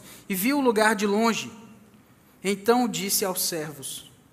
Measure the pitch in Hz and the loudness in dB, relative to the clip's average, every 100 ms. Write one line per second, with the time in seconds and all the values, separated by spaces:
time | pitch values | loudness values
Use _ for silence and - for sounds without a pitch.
0 | - - - 190 208 285 262 214 214 220 | -18 -16 -6 -2 0 2 2 4 2 2
1 | 208 202 226 208 - - - - - - | 0 2 2 0 -4 -14 -20 -20 -20 -20
2 | _ _ _ _ 185 196 196 240 240 170 | _ _ _ _ -4 0 2 4 2 0
3 | 196 - 196 180 - 170 151 139 131 - | -2 0 0 -2 -2 -4 -6 -10 -12 -12
4 | - - _ | -16 -20 _